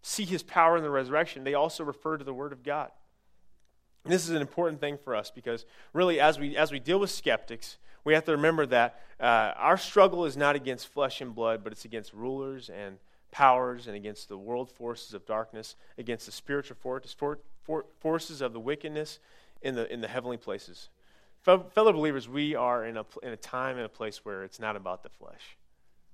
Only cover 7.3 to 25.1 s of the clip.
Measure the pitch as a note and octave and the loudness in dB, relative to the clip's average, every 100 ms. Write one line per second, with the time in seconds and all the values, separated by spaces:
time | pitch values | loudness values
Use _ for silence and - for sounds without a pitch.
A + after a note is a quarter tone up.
7.3 | A2+ - A#2 - - - - D3 D#3 D#3+ | 0 -2 -12 -12 -16 -20 -4 4 4 4
8.3 | D3 D#3 D#3+ C3+ A#2+ A#2+ - - - A#2+ | 2 4 4 4 6 4 0 -16 0 6
9.3 | A#2 G#2+ - C3+ F#3 - G#3 F#3+ F3 D#3+ | 6 4 2 4 4 4 8 8 6 -2
10.3 | C3+ C#3+ C#3+ C3 A#2+ - D3 C3+ - B2+ | 2 2 2 -2 -6 -6 -2 -2 -2 -10
11.3 | A2+ A2+ A2+ G#2+ G#2+ A2 A2+ G#2 G#2 B2 | -2 -2 -2 -2 -4 -6 -10 -10 -10 -8
12.3 | C3+ C3+ C3+ A2 F#2 G2 F#2+ - _ - | -6 -8 -10 -12 -12 -12 -14 -20 _ -8
13.3 | - C3+ B2+ B2+ B2 A#2 G#2 G#2 G#2 - | 6 8 8 4 -4 -8 -8 -8 -12 -12
14.3 | G2 G#2 A#2+ B2+ - A#2 A2+ - G#2 - | -12 -6 -6 -6 -10 -10 -10 -12 -12 -6
15.3 | A2 A2 A2 A2 - - - A#2+ A2+ - | -4 -4 -10 -14 -18 -20 -12 -6 -6 -8
16.3 | - - C#3+ - A#2+ B2+ C3 - - D3 | -12 -4 -4 -4 -10 -8 -8 -10 -6 -6
17.3 | C#3+ - - - F3 - - D#3+ E3 D#3+ | -6 -10 -12 -6 -6 -6 -6 -2 -2 -2
18.3 | D3 B2+ A2+ A#2 D3+ D#3 D3+ D3+ - - | -6 -6 -4 -6 -6 -6 -6 -8 -12 -20
19.3 | - - - C3+ B2 A2+ A#2+ A2 C3 B2 | -20 -20 -8 -4 -4 -4 -6 -6 -6 -6
20.3 | A#2+ - G2+ - - - _ _ - - | -8 -8 -10 -10 -20 -20 _ _ -20 -20
21.3 | - - F#3 F#3 G#3+ A3+ D#3+ D3+ C#3 A2+ | 0 6 6 4 4 6 6 2 -2 -4
22.3 | C#3 D3+ C#3+ B2 A#2+ A2+ A2+ G#2+ - B2+ | -4 -2 0 0 0 -2 -8 -10 -12 -12
23.3 | A2 - B2+ C3 B2+ A2 - A2 - G#2+ | -12 -8 -6 -4 -6 -8 -8 -10 -8 -10
24.3 | F#2+ F#2+ - G#2+ G#2 F#2 F#2 - | -10 -10 -8 -6 -6 -6 -8 -12